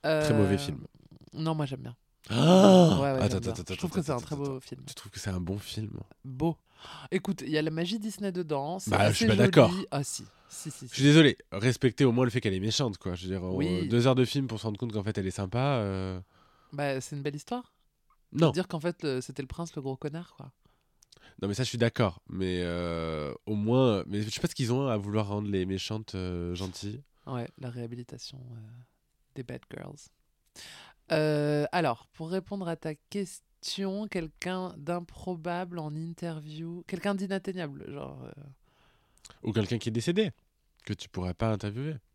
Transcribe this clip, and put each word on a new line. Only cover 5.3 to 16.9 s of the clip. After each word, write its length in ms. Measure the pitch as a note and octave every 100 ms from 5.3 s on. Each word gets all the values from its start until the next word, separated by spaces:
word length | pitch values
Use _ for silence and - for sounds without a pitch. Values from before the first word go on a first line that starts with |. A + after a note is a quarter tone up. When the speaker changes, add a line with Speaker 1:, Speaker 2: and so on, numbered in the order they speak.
Speaker 1:
un 100 | F#2
bon 180 | F2 G2+
film ? 420 | - - G#2+ - - -
Speaker 2:
Beau. 320 | C3+ B2+ D#3+ D#3 _ _ - - -
Écoute, 300 | F#3 F#3+ F3+
il 80 | -
y 80 | D#3
a 40 |
la 80 | D#3
magie 300 | D#3+ F3 A3
Disney 320 | G#3+ G3 G3+
dedans, 480 | F3+ E3 C#3+ C#3+ F#3
c'est 100 | -
Speaker 1:
Bah, 80 | G2
je 40 |
Speaker 2:
assez 100 | G#2
Speaker 1:
suis 120 | G#2+ A3+
pas 80 | G#2+
Speaker 2:
joli. 100 | G3
Speaker 1:
d'accord. 240 | E3 A2 F#2 -
Speaker 2:
Ah 100 | C#3
si, 220 | C#3 - - _ _
si, 220 | - D#3
si, 160 | - B2+
Speaker 1:
Je 20 |
Speaker 2:
si. 60 | -
Speaker 1:
suis 60 |
désolé, 340 | C#3 D3+ C#3+ - -
respectez 520 | G2+ A#2+ A#2 C3 -
au 80 | C3+
moins 120 | A#2
le 60 | B2+
fait 100 | B2
qu'elle 120 | G#2+
est 60 | F#2+
méchante, 380 | G#2+ A2 C3 F#2+
quoi. 160 | F#2+
Je 80 | F2 F#2
veux 20 |
dire, 120 | F#2+
on, 100 | F2+ F#2
Speaker 2:
Oui. 320 | D#3+ F3+ D#3
Speaker 1:
deux 180 | A#2+ B2+
heures 80 | B2+
de 80 |
film 240 | B2 C#3+ C3
pour 100 | A2
se 60 | A2+
rendre 120 | G#2
compte 140 | A#2+
qu'en 100 | G#2+
fait 120 | G2+ G#2
elle 100 | F#2+
est 40 |
sympa, 280 | F#2+ F#2+ A#2 C#3 C3
euh. 420 | G2+ F#2+ F#2+ F#2 - _ _ _ _
Speaker 2:
Bah, 280 | C#3+ C#3+